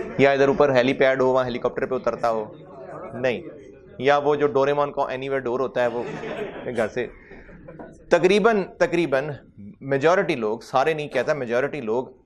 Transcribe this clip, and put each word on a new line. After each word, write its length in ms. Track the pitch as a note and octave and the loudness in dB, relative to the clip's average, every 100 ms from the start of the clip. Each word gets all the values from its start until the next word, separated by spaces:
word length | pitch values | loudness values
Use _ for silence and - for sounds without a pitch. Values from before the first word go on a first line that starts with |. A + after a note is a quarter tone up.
| - - | -6 4
या 120 | C3+ | 4
इधर 180 | C#3 C#3 | 6 4
ऊपर 200 | C3+ D3 | 4 4
हेलीपैड 520 | C3 B2 B2 C3+ C3+ | 4 4 4 2 4
हो, 40 | C3 | 2
वहाँ 180 | C3 | 2
हेलीकॉप्टर 420 | B2+ A#2+ B2 B2 A#2+ | 0 -2 -4 -4 -4
पे 80 | |
उतरता 340 | B2+ A2 A2+ A#2+ | -2 -2 -2 -2
हो, 220 | A2+ G#2+ - - - - - - | -2 -4 -12 -20 -18 -16 -14 -14
नहीं? 280 | A#2 B2+ G#2+ - - - - - - | -4 -4 -4 -8 -16 -20 -20 -20 -2
या 160 | C3 C#3+ | 2 2
वो 160 | C#3 D3 | 2 2
जो 100 | D3 | 2
डोरेमोन 440 | C3+ C#3 C#3+ C#3+ | 2 2 2 0
का 220 | C#3 C#3 | -2 -4
एनीवेयर 300 | B2+ C3+ C3+ | -4 -4 -4
डोर 180 | B2 A#2+ | -2 -2
होता 220 | B2+ B2+ | -2 0
है 60 | B2 | -2
वो 140 | A#2 B2+ D#3 - - - - - | -2 -6 -8 -10 -10 -10 -10 -6
घर 160 | A#2 G#2+ | -4 -2
से, 160 | - A#2 - - - - - - - - - - | -4 -8 -10 -20 -20 -20 -20 -20 -18 -20 -20 0
तकरीबन, 500 | F3 E3+ G#3 G#3 G#3+ F3 - | 4 4 4 4 2 0 -2
तकरीबन 560 | E3+ E3+ D#3+ C3+ D3+ C3 - - G2+ - | 0 2 0 0 -2 -8 -16 -20 -20 -14
मेजॉरिटी 520 | C3+ C#3 D3 F#3 F#3+ | -4 2 4 4 2
लोग, 280 | D3 G#2+ A2+ | -2 -2 -4
सारे 320 | - C3+ D3 | -2 0 2
नहीं 140 | D#3 D3 | 0 -2
कहता, 260 | C3 A#2+ | -2 -2
मेजॉरिटी 460 | D3+ B2 A#2+ C#3 D3 | -2 -2 -2 -2 -4
लोग 340 | A2+ A#2 B2+ - | -2 -2 -4 -10